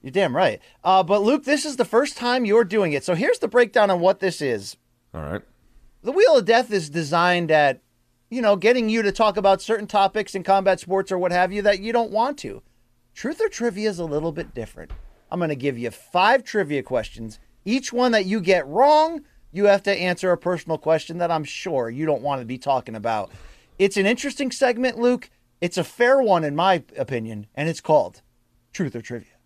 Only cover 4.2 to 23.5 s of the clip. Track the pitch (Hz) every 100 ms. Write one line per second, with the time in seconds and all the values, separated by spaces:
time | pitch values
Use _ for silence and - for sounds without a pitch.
4.2 | 190 165 143 110 98 - _ _ _ -
5.2 | 73 92 - _ _ - _ _ 208 311
6.2 | 494 285 190 226 247 208 151 151 151 170
7.2 | 180 180 170 156 143 131 _ _ _ _
8.2 | _ 240 226 202 202 247 220 226 202 190
9.2 | 220 208 196 190 - 220 208 208 196 214
10.2 | 202 196 180 196 190 185 - 190 190 185
11.2 | 180 175 180 202 202 202 208 233 226 214
12.2 | 247 294 - 98 _ _ _ _ _ -
13.2 | 240 320 440 - 240 190 214 175 165 147
14.2 | 165 156 160 123 110 - 80 - - _
15.2 | _ 180 165 143 139 120 117 - _ 175
16.2 | 196 262 - 214 165 143 131 127 107 -
17.2 | 113 - _ _ - 254 254 240 254 220
18.2 | 185 214 175 185 139 170 277 302 320 330
19.2 | - _ _ 170 202 196 196 202 180 180
20.2 | 185 170 175 175 - 156 156 160 - 170
21.2 | 170 160 143 - 190 143 117 123 156 139
22.2 | 135 135 117 127 - 131 - 110 110 110
23.2 | 95 - -